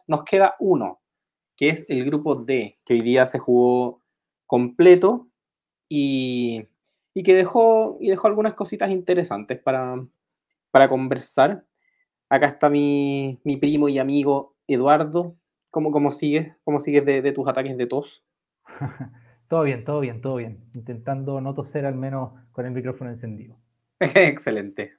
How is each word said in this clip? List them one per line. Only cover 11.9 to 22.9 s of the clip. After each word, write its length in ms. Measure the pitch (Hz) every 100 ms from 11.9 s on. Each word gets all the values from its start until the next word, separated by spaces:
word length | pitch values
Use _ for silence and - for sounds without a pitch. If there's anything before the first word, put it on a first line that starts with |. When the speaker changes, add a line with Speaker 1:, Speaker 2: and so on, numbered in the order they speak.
| _ _ _ -
Speaker 1:
Acá 200 | 135 143
está 240 | 131 147
mi, 680 | 147 143 143 143 139 135 127
mi 140 | 147 135
primo 300 | 147 147 147
y 120 | 135
amigo 560 | 135 143 139 135 - _ -
Eduardo. 680 | 131 135 151 151 170 175 - _ _ _
¿Cómo, 220 | 160 151
cómo 180 | 147 143
sigues? 440 | - 151 151 160 _
¿Cómo 160 | - 143
sigues 260 | 147 143 139
de, 160 | 139
de 100 | 139
tus 140 | 135 135
ataques 300 | 131 135 127
de 80 | 123
tos? 380 | 131 143 _ _ _ _ _ _
Speaker 2:
<laughs> 480 | - 139 - 123 - _ _ -
Todo 120 | 165
bien, 220 | 147 123 117
todo 140 | 147
bien, 220 | 131 113
todo 160 | 131 131
bien. 260 | 117 101 -
Intentando 680 | 123 117 113 131 135 135 139
no 140 | 135
toser, 320 | 139 139 147 139
al 80 |
menos 380 | 127 135 135 123 - _
con 140 | - 123
el 60 |
micrófono 380 | 127 127